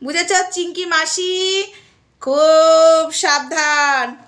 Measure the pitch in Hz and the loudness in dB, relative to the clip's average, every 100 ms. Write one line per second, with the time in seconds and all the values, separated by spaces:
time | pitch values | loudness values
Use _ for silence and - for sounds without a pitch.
0 | 262 320 349 370 370 359 349 349 349 330 | -8 -4 -2 -2 -2 -6 -8 -8 -4 -2
1 | 320 - 370 370 381 381 403 - _ _ | -2 -4 -4 -4 -2 -4 -6 -12 _ _
2 | _ _ 262 277 311 320 320 320 320 320 | _ _ -2 2 4 6 4 6 6 4
3 | 320 - 320 285 262 320 302 294 285 269 | 0 -4 -2 -2 -2 -4 -2 0 0 -2
4 | 240 - | -4 -10